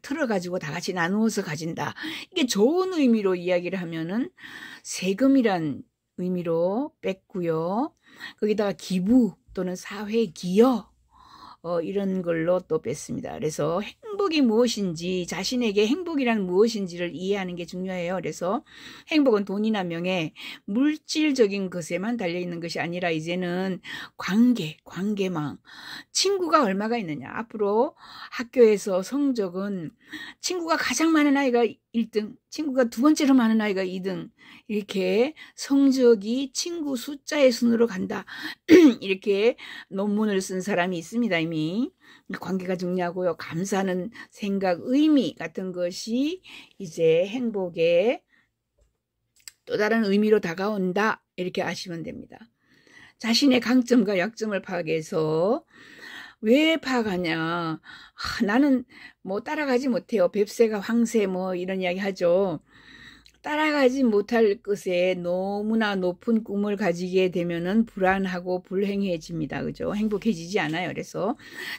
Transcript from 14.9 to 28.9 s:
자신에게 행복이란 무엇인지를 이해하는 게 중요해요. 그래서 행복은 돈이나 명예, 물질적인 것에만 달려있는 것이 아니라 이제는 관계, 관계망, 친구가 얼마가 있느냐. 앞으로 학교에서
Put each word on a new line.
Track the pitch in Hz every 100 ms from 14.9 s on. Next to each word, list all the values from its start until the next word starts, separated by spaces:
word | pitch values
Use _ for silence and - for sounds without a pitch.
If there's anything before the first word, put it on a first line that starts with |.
| 160 175 185 175
자신에게 | 185 190 254 240 196 214
행복이란 | 320 339 311 247 220 180
무엇인지를 | 180 233 226 190 175 175
이해하는 | - 185 202 185 175
게 | 170
중요해요. | 180 185 185 175 185
그래서 | 156 156 175 233 - - - - -
행복은 | 311 269 208
돈이나 | 202 196 220 214
명예, | 180 165 175 185 156 - - - -
물질적인 | 208 285 302 - 311 311 269 208 196 190
것에만 | 180 160 175 202 240
달려있는 | 185 175 175 170
것이 | 165 165
아니라 | 151 175 180
이제는 | 160 160 180 180 180 190 180 - - - -
관계, | - 196 247 233 156 156 -
관계망, | - 202 202 190 170 147 - - - - - -
친구가 | - 381 392 339 320
얼마가 | 233 190 220 233
있느냐. | 180 147 104
앞으로 | - 226 220 202 214 285 - - - -
학교에서 | - 240 254 226 208 208